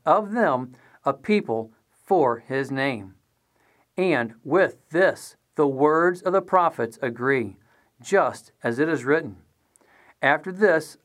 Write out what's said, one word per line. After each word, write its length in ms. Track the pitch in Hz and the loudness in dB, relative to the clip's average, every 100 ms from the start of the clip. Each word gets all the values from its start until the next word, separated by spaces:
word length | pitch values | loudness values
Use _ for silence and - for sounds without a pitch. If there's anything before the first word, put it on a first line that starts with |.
| - | 0
of 260 | 180 208 | 0 0
them 400 | 226 190 127 127 127 _ _ 143 | -2 0 0 -4 -14 _ _ -6
a 80 | |
people 580 | 135 - 208 - 113 113 _ _ | -4 0 0 0 -6 -6 _ _
for 500 | _ - 190 131 117 | _ -2 2 2 0
his 300 | - 135 131 | -4 -6 -4
name. 460 | 135 139 117 98 95 _ _ _ _ _ _ _ - | -4 -4 -4 -10 -20 _ _ _ _ _ _ _ -4
And 400 | 185 139 117 - | 0 0 -2 -8
with 460 | 139 170 151 - _ | -2 0 0 -2 _
this, 480 | 160 190 - - - _ - | 0 2 0 -8 -20 _ -2
the 120 | 147 | 0
words 540 | 131 147 156 175 180 | 2 2 4 2 0
of 120 | 185 | -2
the 80 | 190 | -2
prophets 580 | 185 185 170 - 117 - | 2 2 2 0 -6 -6
agree, 560 | 131 120 127 135 104 95 _ _ _ _ | -8 -4 -2 -2 -2 -10 _ _ _ _
just 500 | 120 190 135 107 - _ | -2 0 0 -2 -14 _
as 180 | 120 117 | -4 -2
it 100 | 160 | 0
is 160 | 156 123 | -2 0
written, 320 | 160 139 87 _ _ _ _ _ _ _ _ | 0 -2 -12 _ _ _ _ _ _ _ _
'After 300 | 139 151 185 | 0 0 -2
this 460 | 185 208 160 151 - | 0 2 2 -2 -14